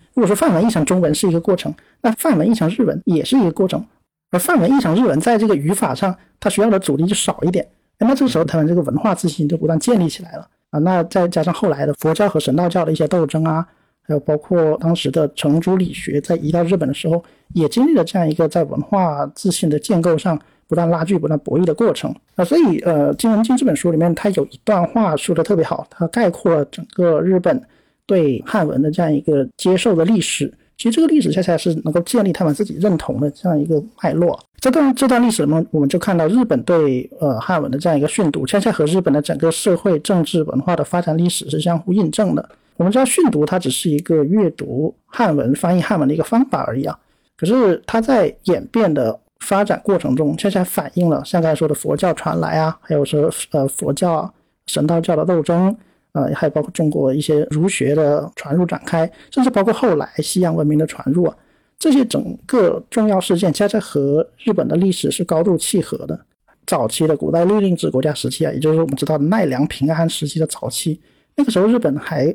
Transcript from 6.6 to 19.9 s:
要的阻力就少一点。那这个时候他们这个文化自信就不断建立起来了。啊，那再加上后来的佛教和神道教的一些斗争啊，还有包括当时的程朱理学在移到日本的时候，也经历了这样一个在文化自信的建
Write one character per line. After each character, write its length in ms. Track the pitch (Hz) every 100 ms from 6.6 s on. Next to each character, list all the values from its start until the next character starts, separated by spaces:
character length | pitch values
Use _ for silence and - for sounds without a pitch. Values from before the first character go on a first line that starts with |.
要 100 | 220
的 80 | 190
阻 180 | 190 143
力 80 | 175
就 80 |
少 240 | 214 - -
一 80 | 175
点。 160 | 180 - _ _ -
那 160 | 226
这 100 | 269
个 60 | 262
时 80 | 156
候 60 |
他 120 | 160 170
们 100 | 151
这 80 |
个 60 | 175
文 140 | 143 139
化 180 | 220
自 140 | 190 170
信 200 | - 147
就 80 | 165
不 80 | 156
断 120 | 160
建 200 | - 226
立 80 | 165
起 140 | -
来 100 | 175 -
了。 120 | - _ _
啊， 80 | 151
那 240 | 170 185
再 240 | 165 190 175
加 140 | 175
上 100 | 165
后 160 | 165 196
来 160 | 139
的 80 | 143
佛 200 | 143 156
教 140 | 160 208
和 120 | 156
神 140 | - 151
道 120 | 175
教 160 | 180
的 60 | 160
一 40 |
些 120 | 160 151
斗 200 | 180 151
争 180 | 160
啊， 220 | 160 160 165 _ _ _
还 140 | -
有 60 | 151
包 180 | 151 151
括 360 | - 175 156 -
当 160 | 165 175
时 140 | 143
的 200 | 160 147
程 260 | - 147 156
朱 160 | 170 190
理 160 | 175
学 260 | - - 147
在 160 | - 165
移 140 | 151
到 140 | 170
日 120 | 170 185
本 100 | 143
的 60 |
时 120 | 143 165
候， 160 | 170 - _ -
也 160 | 175 151
经 180 | - 285
历 60 |
了 80 | 277
这 160 | 165 190
样 80 | 165
一 60 |
个 160 | 156 156
在 160 | 175
文 160 | 156 -
化 460 | - 196 175 143 143
自 180 | - 196
信 160 | - 170
的 100 | 147
建 220 | -